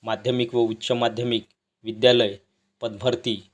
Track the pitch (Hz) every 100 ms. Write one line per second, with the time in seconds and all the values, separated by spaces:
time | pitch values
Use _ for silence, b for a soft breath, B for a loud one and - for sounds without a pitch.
0 | - 110 123 123 120 120 117 110 - 120
1 | 117 110 123 117 - _ _ _ 110 110
2 | 123 123 110 98 _ _ _ _ 117 101
3 | 127 120 - 104 -